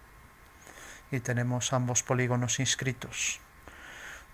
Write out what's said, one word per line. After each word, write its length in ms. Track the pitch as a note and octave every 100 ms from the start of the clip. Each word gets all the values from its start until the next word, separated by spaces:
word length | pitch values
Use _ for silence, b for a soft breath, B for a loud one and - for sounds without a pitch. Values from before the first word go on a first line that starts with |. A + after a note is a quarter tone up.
| - - - - - B B B B B -
y 80 | C3+
tenemos 540 | A#2+ A#2+ B2 B2 A#2+
ambos 280 | C3 B2 B2
polígonos 600 | - B2+ B2+ B2 A#2+ -
inscritos. 800 | C3 - C3 B2 B2 - - - - - - B B B B B B